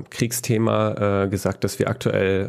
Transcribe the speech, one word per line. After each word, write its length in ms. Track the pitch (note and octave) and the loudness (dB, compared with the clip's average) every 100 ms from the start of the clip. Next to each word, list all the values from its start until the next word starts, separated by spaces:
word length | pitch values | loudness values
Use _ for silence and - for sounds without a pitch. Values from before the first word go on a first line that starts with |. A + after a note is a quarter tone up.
| G#2 | -6
Kriegsthema, 1120 | - A#2+ - - A2 A2+ G#2+ G#2+ - G#2 G2+ | -2 -2 -2 0 2 2 2 0 0 0 2
äh, 40 | G2 | 0
gesagt, 380 | G2 G2 G2 G2+ | 0 -2 -2 -2
dass 120 | - | 0
wir 120 | G2+ | 0
aktuell 560 | G2 - G2+ F#2+ F#2+ | 0 0 2 2 0